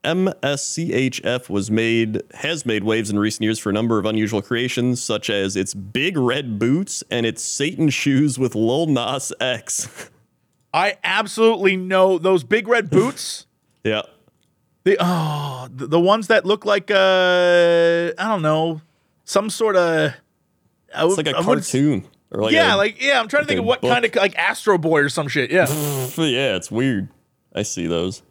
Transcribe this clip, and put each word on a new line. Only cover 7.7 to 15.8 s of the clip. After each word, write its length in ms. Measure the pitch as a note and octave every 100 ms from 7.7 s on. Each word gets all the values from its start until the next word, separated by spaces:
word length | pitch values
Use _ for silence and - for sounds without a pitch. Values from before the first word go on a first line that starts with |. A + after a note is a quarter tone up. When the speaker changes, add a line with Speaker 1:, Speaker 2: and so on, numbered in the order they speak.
| F#3+ D#3
Speaker 1:
shoes 480 | B2+ C#3+ C3+ D3 B2+
with 180 | B2+ A2
Lil 320 | A2+ C3+ E3
Nas 440 | C3 A#2 C3+ - -
X. 680 | B2+ A#2+ - - - - - _
<laughs> 40 | _ _ _ _ _ D3+
Speaker 2:
I 220 | G3 F#3+
absolutely 760 | F3 G3 G#3+ - A3+ G#3+ F#3+ F#3
know 400 | F#3 F#3+ F#3+ F#3
those 260 | F3+ F#3
big 240 | A#2+ G#3+ G#3
red 220 | A#3 G#3+
boots. 560 | D#3+ A#3 - - - - _ _ _
Speaker 1:
Yeah. 180 | A2 G#2+ - _ _ _ _ _ _ _ F#3
Speaker 2:
The, 120 | G3
oh, 680 | F3 F3 D#3 D3 C#3+ B2+ B2+
the, 140 | B2+